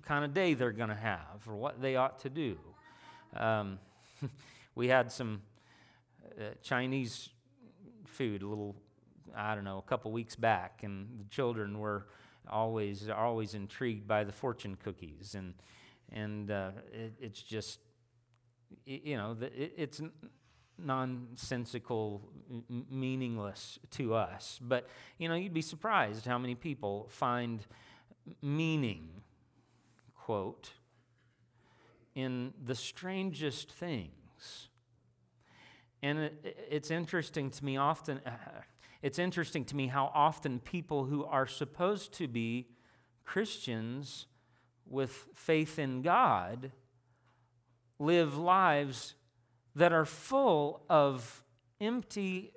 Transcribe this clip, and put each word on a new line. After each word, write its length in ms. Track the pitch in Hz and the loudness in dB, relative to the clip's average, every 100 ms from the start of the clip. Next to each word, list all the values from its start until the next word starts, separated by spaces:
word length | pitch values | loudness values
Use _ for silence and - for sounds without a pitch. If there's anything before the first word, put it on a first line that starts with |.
kind 220 | - 147 | 0 2
of 80 | 147 | 2
day 220 | 147 180 | 4 6
they're 160 | 135 123 | 6 4
gonna 240 | 110 110 | 2 -2
have 540 | 104 110 90 87 104 107 | 0 0 -2 -4 -14 -10
or 80 | 104 | -6
what 260 | 139 123 | -4 -2
they 140 | 131 127 | 2 4
ought 240 | 135 135 | 4 2
to 100 | 135 | -6
do. 260 | 147 135 82 - - - - - - - | -2 -2 -4 -10 -20 -20 -20 -20 -20 -12
Um, 460 | - 113 110 98 95 - - - - | -2 2 2 0 -8 -12 -20 -18 -8
<laughs> 80 | 139 - - - - - | -8 -8 -20 -20 -12 0
we 100 | 123 | 6
had 240 | 131 120 | 6 6
some, 320 | - 117 104 101 - - - - - _ _ - - | 0 -4 -4 -8 -20 -20 -20 -20 -20 _ _ -18 -10
uh, 120 | 107 - | -10 -8
Chinese 680 | - 123 127 135 117 - - - _ _ 240 - 202 226 | -2 0 0 0 -2 -6 -12 -18 _ _ -20 -20 -20 -20
food 380 | 185 - 120 101 | -12 -4 -2 -2
a 40 | 101 | -4
little, 300 | 107 104 101 - _ _ - - | -4 -6 -8 -16 _ _ -20 -14
I 220 | - 107 104 | -6 -2 -2
don't 80 | |
know, 140 | 98 95 | -4 -6
a 40 | |
couple 300 | - 113 110 | -2 -4 -2
weeks 240 | 117 113 - | -4 -6 2
back, 480 | 113 95 90 - | 4 4 2 -8
and 340 | 107 95 104 120 | -8 -8 -8 -12
the 100 | 101 | -8
children 500 | - 123 110 101 104 | 0 0 0 -2 -2
were 260 | 107 101 101 - - - - | -2 -2 -6 -20 -20 -20 -4
always, 600 | 107 113 113 101 101 107 | 0 2 2 -2 -2 -4
always 440 | 107 117 113 104 | 0 2 2 -2
intrigued 520 | 107 98 - 123 107 104 | -4 -8 -4 -2 -2 2
by 160 | 107 | 2
the 80 | 104 | 2
fortune 460 | - 131 107 101 95 | -2 -4 -4 -6 -8
cookies, 580 | 104 90 82 73 101 | -8 -10 -12 -14 -12
and, 200 | 101 92 90 - - - - - | -10 -10 -12 -20 -20 -20 -20 -12
and, 400 | 110 107 107 101 | -8 -6 -4 -2
uh, 180 | 101 95 98 101 | -2 -2 -6 -14
it, 220 | 113 113 113 | -12 -12 -10
it's 240 | 117 - | -12 -12
just, 380 | - 110 - - _ _ _ _ _ _ _ _ _ - 139 | -8 -6 -6 -10 _ _ _ _ _ _ _ _ _ -20 -12
y-, 140 | 135 | -10
you 140 | 147 127 | -4 -4
know, 180 | 104 | -4
the, 120 | 113 131 | -4 -6
it, 280 | 123 160 - | -6 -6 -4
it's 220 | 143 - | -6 -6
n-, 140 | 160 - - - _ _ _ - | -10 -10 -20 -20 _ _ _ -8
nonsensical, 1500 | 156 131 127 123 123 123 - 123 117 120 - 113 107 101 104 - - | -2 0 0 -4 -8 -10 -4 -2 -2 -6 -2 0 0 -4 -10 -18 -12
m-, 140 | 117 120 | -12 -8
m-, 180 | 120 135 | -8 -6
meaningless 880 | 131 131 131 123 113 101 - - - - | -2 -2 0 -2 -2 -4 -6 -12 -14 -12
to 220 | - 117 | -4 2
us. 440 | 113 92 92 - - | 2 2 -2 -12 -8
But, 280 | 123 123 123 - - - | 0 0 0 -14 -16 -6
you 100 | 165 | -2
know, 60 | |
you'd 200 | 165 190 | 0 0
be 80 | 160 | -2
surprised 640 | 156 156 220 202 110 110 120 | -2 -2 2 4 4 0 0
how 120 | 123 | 0
many 160 | 123 | 0
people 520 | 120 165 131 104 101 113 | -4 -4 -2 -2 -2 -4
find 540 | - 131 123 120 113 - - - - - - - - | 0 2 2 0 -4 -8 -18 -20 -20 -20 -20 -18 -8
meaning, 800 | 143 151 160 156 120 85 80 90 - _ _ _ _ _ _ _ _ | -2 0 2 2 0 -4 -10 -18 -20 _ _ _ _ _ _ _ _
quote, 580 | - - 104 95 - - - _ _ _ _ _ _ _ _ _ _ - _ _ | -12 -2 -2 -2 -6 -16 -20 _ _ _ _ _ _ _ _ _ _ -20 _ _
in 400 | 135 131 127 127 170 | -6 -4 -4 -6 -8
the 120 | 123 | -6
strangest 960 | 123 - - 180 190 190 143 151 - - | -6 -6 -8 -6 -2 -2 -2 -4 -4 -10
things. 960 | - 175 127 78 - - - - - - _ _ _ _ _ _ _ _ - - - _ - | -8 -4 -4 -6 -12 -20 -20 -16 -16 -18 _ _ _ _ _ _ _ _ -20 -20 -20 _ -6
And 160 | 143 156 | -2 0
it, 480 | 151 156 147 - - | -2 -4 -10 -10 -4
it's 200 | 151 147 | -4 -2
interesting 600 | 165 160 175 151 160 135 | -2 0 -2 -2 -2 -4
to 140 | - | -4
me 120 | 139 135 | -2 2
often, 440 | 143 160 - 139 120 | 2 2 -2 -6 -6
uh, 40 | 113 - - - _ - - | -10 -12 -16 -18 _ -20 -4
it's 160 | 139 139 | -4 0
interesting 460 | 180 175 160 160 123 | 0 0 0 0 -2
to 100 | 139 | 0
me 100 | 131 | 2
how 220 | 139 139 | 2 4
often 440 | 151 151 151 143 123 | 6 6 4 -2 -2
people 440 | - 175 165 147 | -4 -4 0 0
who 200 | 131 143 | 2 0
are 220 | 147 143 131 | 2 2 2
supposed 640 | - 151 - 180 208 - | 0 -6 0 2 2 -4
to 120 | - 151 | -4 -2
be 420 | 117 113 120 123 - _ _ _ _ | 0 0 0 -4 -14 _ _ _ _
Christians 1000 | - 190 214 - - 113 113 131 139 - - _ _ _ _ _ - | -4 -2 -2 -4 -4 -2 -2 -6 -8 -10 -14 _ _ _ _ _ -6
with 420 | 131 131 - - | -2 -2 -4 -16
faith 440 | - - 156 156 - | -6 2 4 4 0
in 240 | 139 127 | -2 0
God 680 | 151 214 220 104 90 120 131 - _ _ _ _ _ _ _ _ _ _ _ - | 4 6 6 4 2 -6 -10 -14 _ _ _ _ _ _ _ _ _ _ _ -2
live 380 | 147 175 156 143 | 6 6 6 4
lives 800 | 170 190 180 143 143 123 - - _ _ _ _ _ 147 | 6 8 8 6 4 -4 -10 -14 _ _ _ _ _ 6
that 160 | 170 | 8
are 120 | 165 | 8
full 800 | 151 - - 269 262 156 147 - - | 4 0 2 6 8 6 4 0 6
of 540 | 160 143 131 117 - - _ _ - | 8 8 4 -4 -12 -20 _ _ -4
empty 720 | 208 247 - 208 190 185 - | -2 0 -2 -2 0 -2 -6